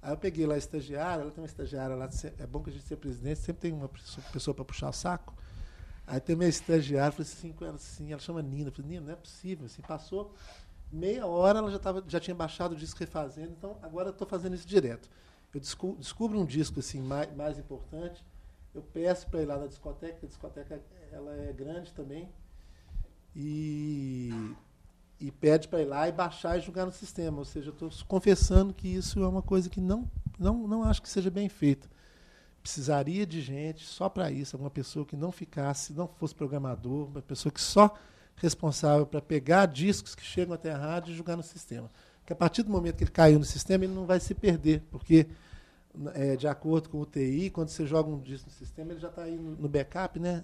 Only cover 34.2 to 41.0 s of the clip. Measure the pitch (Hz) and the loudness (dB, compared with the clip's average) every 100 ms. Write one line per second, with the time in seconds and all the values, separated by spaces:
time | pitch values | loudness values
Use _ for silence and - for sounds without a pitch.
34.2 | 170 135 139 131 143 139 131 151 143 143 | -2 -2 -6 -6 -8 -6 -6 -6 -8 -6
35.2 | 165 - 175 - 139 139 - 147 170 - | -6 -6 -10 -4 -2 -2 -6 -6 -8 -4
36.2 | 156 - 143 143 139 120 120 139 139 143 | -6 -4 -4 -2 -4 -4 -4 -4 -4 -10
37.2 | - 135 151 - - 208 208 - - - | -10 -4 -4 -2 4 10 10 10 -20 -20
38.2 | - - 170 - 160 139 156 147 147 151 | -20 0 0 2 -2 2 6 6 6 -2
39.2 | 147 156 131 175 190 131 185 202 - - | 0 0 6 8 8 4 2 2 -2 -14
40.2 | - - 180 165 160 147 147 170 | -6 -2 0 -2 -4 -4 -2 -2